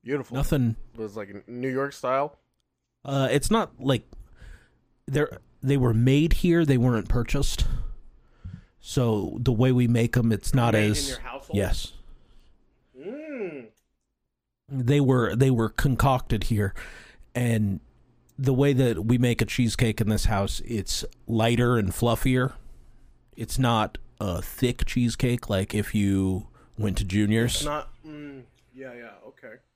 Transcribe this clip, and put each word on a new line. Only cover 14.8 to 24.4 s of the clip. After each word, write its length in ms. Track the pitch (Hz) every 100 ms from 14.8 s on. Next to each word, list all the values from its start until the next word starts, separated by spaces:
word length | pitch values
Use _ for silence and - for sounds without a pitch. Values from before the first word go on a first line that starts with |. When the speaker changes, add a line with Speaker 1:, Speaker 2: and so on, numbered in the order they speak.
| 120 143
Speaker 2:
were, 340 | 135 127 113
they 160 | 113 135
were 200 | 120 110
concocted 720 | - 139 123 143 127 - 113
here, 300 | - 110 101 - - - - - -
and 460 | 123 120 113 104 98 - _ _ _ _ -
the 140 | 135
way 200 | 127 143
that 320 | 131 127 113 107
we 100 | 123
make 240 | 123 117
a 60 | 110
cheesecake 540 | - 117 - 117 104
in 80 | 107
this 160 | 110 -
house, 340 | 104 98 - -
it's 380 | 113 92 - - - -
lighter 520 | 117 117 120 123 120
and 140 | 95
fluffier. 600 | - 120 113 127 127 127 - - - - - - _ _ -
It's 220 | 110 -
not 380 | 127 113 107 - - _
a 220 | 95 85